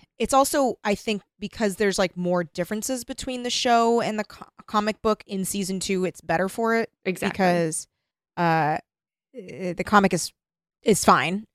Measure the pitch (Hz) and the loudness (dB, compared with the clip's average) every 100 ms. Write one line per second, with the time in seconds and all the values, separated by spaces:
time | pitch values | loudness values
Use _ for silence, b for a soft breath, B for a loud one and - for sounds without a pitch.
0 | - - 226 269 277 302 254 - 214 202 | -16 -6 0 2 2 2 0 -2 -4 -4
1 | - 208 - _ 196 - 214 185 208 190 | -4 -6 -8 _ -12 -4 -2 0 0 0
2 | 185 180 175 180 170 - 175 214 214 254 | -2 -2 -2 -2 -2 -6 -6 -6 -6 -6
3 | 233 269 - 254 240 - 254 233 233 233 | -8 -12 -10 -8 -4 -2 2 4 4 2
4 | 185 214 208 - - _ - 214 208 208 | 0 -4 -6 -12 -20 _ -6 -2 -2 0
5 | 226 214 - 196 185 202 185 190 - 190 | 0 -2 -2 -6 -4 -4 -4 -4 -2 -2
6 | 180 - 160 165 185 - 226 226 220 _ | -2 -4 -2 0 0 -2 0 0 -2 _
7 | 185 180 196 - 185 175 165 160 - _ | -6 -4 -4 2 2 2 0 -4 -10 _
8 | _ _ _ - 170 160 151 156 - _ | _ _ _ -2 2 2 2 -2 -6 _
9 | _ _ _ 262 180 - 185 175 - 214 | _ _ _ -20 -16 -10 -8 -6 2 4
10 | 196 175 - - _ _ _ _ 269 196 | 4 2 -4 -12 _ _ _ _ 2 4
11 | - 170 147 196 220 | 6 4 4 -4 -8